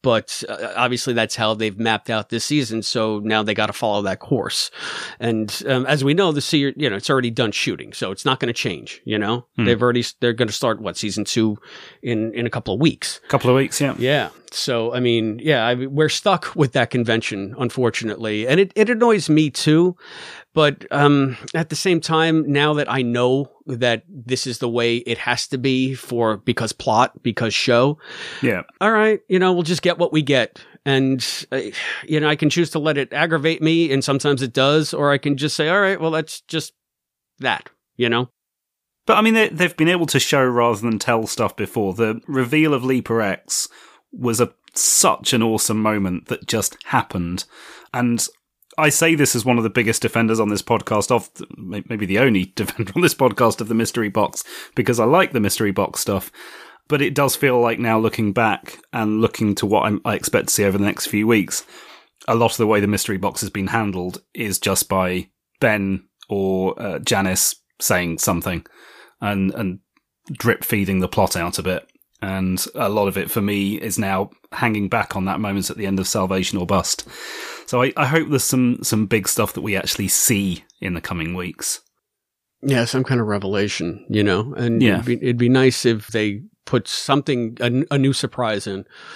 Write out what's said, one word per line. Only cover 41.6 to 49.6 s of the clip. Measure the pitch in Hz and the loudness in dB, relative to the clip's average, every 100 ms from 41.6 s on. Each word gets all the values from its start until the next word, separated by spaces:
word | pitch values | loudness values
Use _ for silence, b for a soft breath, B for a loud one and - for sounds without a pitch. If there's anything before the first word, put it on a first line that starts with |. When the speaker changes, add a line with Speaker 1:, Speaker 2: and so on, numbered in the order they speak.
| 101 - 101 | -6 -2 -2
Speaker 2:
The | 95 110 113 - | 0 0 -2 -4
reveal | 135 120 156 156 | -2 2 2 4
of | 139 | 2
Leaper | 127 131 110 113 | 0 -2 0 -2
X | 104 90 - - - B B B B | 0 -4 -6 -6 -6 B B B B
was | 247 123 113 | -6 -2 2
a, | 120 - - | 0 -2 -12
such | - - - 185 - - | -2 2 4 2 0 0
an | 123 | 0
awesome | 113 110 - 110 | 2 0 0 0
moment | 107 107 95 90 - | 0 2 0 -2 -6
that | - - | -8 -4
just | 113 - - | -2 -2 -6
happened. | - 127 - - 87 90 - B B B B | -2 -2 0 -4 -4 -6 -8 B B B B
And | 123 123 117 - - _ _ _ - | -4 0 0 -4 -8 _ _ _ 0
I | 151 | 2
say | 143 165 | 4 2
this | 160 139 | 4 2
as | 123 | 2
one | 117 | 0
of | 120 | 0